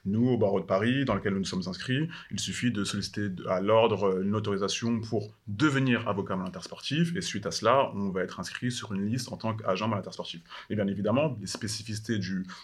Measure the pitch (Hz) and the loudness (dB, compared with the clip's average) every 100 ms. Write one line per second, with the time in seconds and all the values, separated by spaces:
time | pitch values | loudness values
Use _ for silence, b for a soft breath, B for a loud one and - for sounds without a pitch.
0 | 95 107 123 117 104 98 90 95 117 135 | 0 4 4 6 4 4 2 2 4 2
1 | 127 98 104 98 87 92 92 180 - 131 | 2 2 2 0 0 -2 -4 -6 -2 -2
2 | 165 B B 101 - 90 120 104 95 101 | -2 B B -6 -4 -2 -2 0 -2 -2
3 | 95 104 104 90 - 92 101 113 117 101 | -4 -4 -4 -4 -2 0 4 6 6 4
4 | 101 92 98 107 104 98 98 - 117 113 | 2 2 2 0 0 0 -2 -2 0 -2
5 | 110 113 - - - 101 151 135 131 113 | -2 -4 -4 -10 -10 2 4 4 4 2
6 | 110 98 92 92 92 90 - - - 151 | 2 -2 -2 -4 -4 -8 -12 -12 -4 0
7 | 170 175 - 101 - - 107 135 127 98 | 0 0 -4 -4 -4 2 4 6 4 0
8 | 98 92 92 - 87 - 123 123 107 98 | -2 0 -2 -4 -10 -4 -4 -4 -4 -2
9 | 101 131 - - 113 110 101 95 110 101 | 0 -2 -4 -4 -4 -2 0 0 0 -2
10 | 90 - 85 85 - B B 107 101 95 | -4 -8 -10 -12 -14 B B -2 0 0
11 | 104 123 156 110 92 - 104 - - 107 | 2 2 2 -2 -8 -6 -6 -6 -6 -8
12 | - 110 92 95 92 B | -2 -2 -2 -4 -6 B